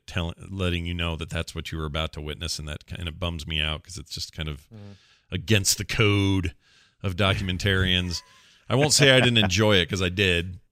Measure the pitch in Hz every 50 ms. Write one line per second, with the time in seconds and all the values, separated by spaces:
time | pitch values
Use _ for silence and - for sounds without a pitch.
0 | _ - - 90 85 85 - - 85 90 98 98 92 90 87 85 85 85 87 85
1 | 85 85 82 78 80 - - 82 82 - - 80 76 - - 80 78 76 71 78
2 | 80 80 - 80 76 73 73 - 82 80 - - 76 76 76 - - - - -
3 | 87 82 78 85 90 85 85 80 76 82 80 78 76 78 76 73 - - - -
4 | - - - 80 - - - - 78 76 73 69 - _ 110 104 101 101 98 -
5 | _ _ _ _ _ _ 92 90 82 - 110 101 98 - - - 104 - - -
6 | 113 104 101 101 98 98 98 95 87 92 - - _ _ _ _ _ _ _ _
7 | - 98 90 82 104 95 98 - 101 92 92 87 - 101 95 95 92 92 90 90
8 | 90 90 82 - - _ _ _ _ _ _ _ _ - 107 127 147 147 - -
9 | 143 139 131 131 123 123 120 113 107 90 87 104 110 107 104 92 85 71 104 92
10 | 95 90 90 101 101 92 87 87 85 92 90 - - _